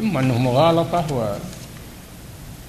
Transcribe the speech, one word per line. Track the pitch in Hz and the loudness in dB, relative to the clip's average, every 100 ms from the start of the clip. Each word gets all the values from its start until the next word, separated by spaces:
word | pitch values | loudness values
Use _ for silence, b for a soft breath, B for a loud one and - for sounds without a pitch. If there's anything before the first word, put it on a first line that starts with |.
إما | 214 151 | 0 2
أنه | 131 120 | 2 4
مغالطة | 127 123 165 165 165 175 156 | 4 6 6 6 4 0 0
و-، | 131 107 104 - - - - - - - - - - - - | 0 -2 -4 -8 -12 -14 -16 -16 -16 -18 -18 -16 -16 -16 -16